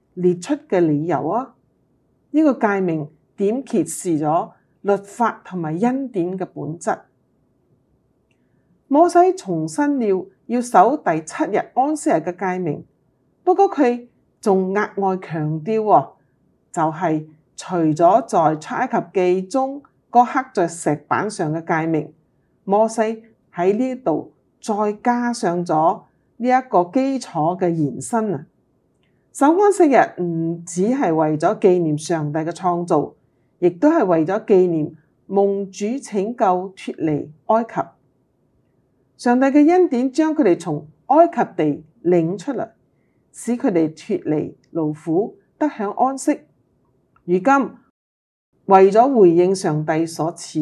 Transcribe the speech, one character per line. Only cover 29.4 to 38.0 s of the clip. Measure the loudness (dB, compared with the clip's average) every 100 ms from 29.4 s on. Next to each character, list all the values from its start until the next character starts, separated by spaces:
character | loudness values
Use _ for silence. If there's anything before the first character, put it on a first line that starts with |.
| 2 4
安 | 4
息 | 4 4
日 | 4 2 -2
唔 | -4 -4 -4 -6 -8
只 | -2 -2
係 | 0 0
為 | 0 0 0
咗 | -2 2
紀 | 4 4
念 | 2 -2
上 | -4 -4 -4
帝 | -4
嘅 | -6
創 | -4 -2 -2 0
造， | 0 0 -8 _ _ _ _
亦 | -2
都 | 2 2
係 | 2
為 | 2 2 0
咗 | -2 2
紀 | 4 4
念 | 0 -4 -10 _ _ -4
蒙 | 0 0 -2 -8
主 | -8 -6 -6
拯 | -6 -6 -4 0
救 | 0 0 -4 -12
脫 | -14 -6
離 | -4 -4 -6 -10 -2
埃 | -2
及。 | -2 -6 -8 _